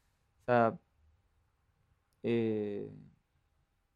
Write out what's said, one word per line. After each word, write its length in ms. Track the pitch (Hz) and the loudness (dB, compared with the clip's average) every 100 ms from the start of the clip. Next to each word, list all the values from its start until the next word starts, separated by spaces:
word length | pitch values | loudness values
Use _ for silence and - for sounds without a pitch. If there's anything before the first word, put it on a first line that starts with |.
| _ _ _ _ | _ _ _ _
O 20 | |
sea, 340 | - 120 113 - _ _ _ _ _ _ _ _ _ _ _ _ _ _ | 2 4 4 0 _ _ _ _ _ _ _ _ _ _ _ _ _ _
eh, 680 | 110 117 113 107 104 101 104 101 101 _ _ _ _ _ _ _ _ | -2 0 0 -2 -4 -8 -10 -14 -20 _ _ _ _ _ _ _ _